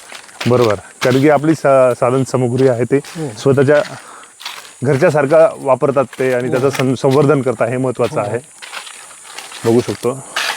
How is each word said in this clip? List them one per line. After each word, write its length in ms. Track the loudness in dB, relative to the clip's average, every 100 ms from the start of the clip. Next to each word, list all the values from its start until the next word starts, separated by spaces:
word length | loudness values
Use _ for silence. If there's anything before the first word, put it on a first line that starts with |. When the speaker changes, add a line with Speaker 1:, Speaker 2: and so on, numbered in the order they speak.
| -12 -20 -20 -6 0
Speaker 1:
बरोबर, 260 | 2 2 0
कारण 440 | -6 -4 0 2
की 100 | 4
आपली 260 | 2 2 0
सा-, 380 | 2 4 4
साधन 300 | 2 0 0
सामुग्री 440 | -2 -2 -2 2 2
आहे 160 | 2
ते 160 | 0 -2
Speaker 2:
हो. 260 | -2 -10 -10 -4
Speaker 1:
स्वतःच्या 440 | 0 2 4 2 0 -10 -18 -20 -20 -18 -18 -16 -18 -8
घरच्यासारखा 680 | -2 2 2 2 2 4 4 2
वापरतात 480 | -2 0 2 0 -2 -2
ते 140 | -2
आणि 140 | 0 -2
Speaker 2:
हो. 40 |
Speaker 1:
त्याचं 180 | 0 0
सं-, 260 | 0 -2 0
संवर्धन 460 | 2 4 4 2
करतात, 280 | 0 -2 -2
हे 80 | -2
महत्त्वाचं 440 | -4 -2 -2 -2
Speaker 2:
हो. 60 | -4
Speaker 1:
आहे. 120 | -6 -10 -20 -18 -16 -16 -20 -20 -20 -20 -18 -18 -6 0
बघू 140 | 0
शकतो. 320 | 0 -6 -6 -8 -10 -8 -8